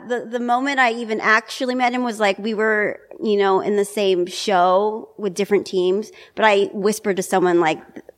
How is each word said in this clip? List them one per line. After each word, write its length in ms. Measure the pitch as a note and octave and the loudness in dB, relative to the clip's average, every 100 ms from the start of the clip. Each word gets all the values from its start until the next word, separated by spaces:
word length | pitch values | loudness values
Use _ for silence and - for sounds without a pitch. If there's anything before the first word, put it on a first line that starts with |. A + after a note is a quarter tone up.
| A3 | -4
the, 180 | A#3+ A3 | -6 -4
the 100 | A#3+ | -6
moment 400 | A#3+ B3 C#4 C4+ | 0 0 0 2
I 120 | B3 | 2
even 260 | A#3 A3+ A3 | 0 -4 -2
actually 540 | G#3 A3 - - B3+ B3+ | 2 2 0 -6 -4 0
met 180 | B3 | 0
him 100 | B3 | 0
was, 160 | B3 G#3 | -4 0
like, 180 | G3+ F#3+ | 0 0
we 140 | G#3 | -4
were, 460 | G#3 A3 G#3+ G3 - - - | -2 0 0 0 -4 -12 -6
you 140 | A3+ G3+ | 0 2
know, 240 | G3 F#3+ | 4 2
in 140 | - G3+ | 2 0
the 80 | G3+ | -2
same 400 | - G3 F3+ F3+ | 0 0 2 0
show 840 | - - F#3 F3+ F#3 G#3+ A3 - - | -4 0 2 4 4 0 -4 -12 -8
with 180 | G#3 F3 | -6 -4
different 300 | G3 G3+ - | 0 0 0
teams, 440 | F#3 F3+ F#3+ G#3+ - - - | -2 0 0 -4 -16 -14 0
but 80 | G#3+ | 2
I 200 | G3+ G3+ | 4 0
whispered 420 | G#3 G3+ G#3 G#3 F#3 | 0 -2 -2 -2 -4
to 60 | |
someone, 360 | F3+ F#3 F3+ E3+ | 0 2 2 2
like, 180 | D#3+ D#3+ - - - | 2 -2 -8 -20 -20